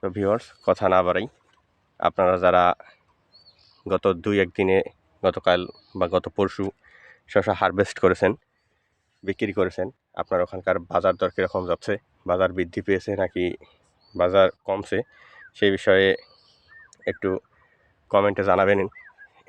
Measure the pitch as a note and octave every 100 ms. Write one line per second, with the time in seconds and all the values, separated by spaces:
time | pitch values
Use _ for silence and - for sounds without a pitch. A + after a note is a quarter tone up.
0 | G2 G2 G2 A2+ - _ - F#2+ G2 F#2
1 | F2+ F2+ G#2+ _ _ _ _ _ _ _
2 | - - F#2 F#2 F2+ F2+ F2 - - _
3 | _ _ _ _ _ _ _ _ - F#2
4 | G2 F2 G#2 G#2 F2+ - F#2+ F#2+ - _
5 | _ _ F#2+ F#2 F#2+ F2+ F2+ - _ G2
6 | F2+ F#2 - - G2 - G2 - _ -
7 | - - _ G#2 G#2 F#2+ F#2+ F2+ G2 -
8 | F#2 F#2 - C#3 _ _ _ _ _ _
9 | _ _ - - G#2+ G2+ F#2 - F#2 -
10 | _ - F2 F#2 F2+ F#2+ F#2 F#2 F2 F#2+
11 | F#2+ F#2 F#2 - F#2 G2 F2+ E2+ - G2+
12 | _ _ - F2+ F#2 F#2 F2+ F#2+ F#2+ F#2+
13 | - G2+ F#2 - F2+ - - _ _ _
14 | _ F2+ F2+ G2 F#2+ - - G2 G2+ A#2
15 | A#2+ _ _ - - - G2+ G2 - F#2+
16 | G2 - - _ _ _ _ - - _
17 | - G2 G2 F#2 _ _ _ _ _ _
18 | _ G#2 G2+ G2 G2 F#2 G2 G2+ F#2+ -
19 | - _ - _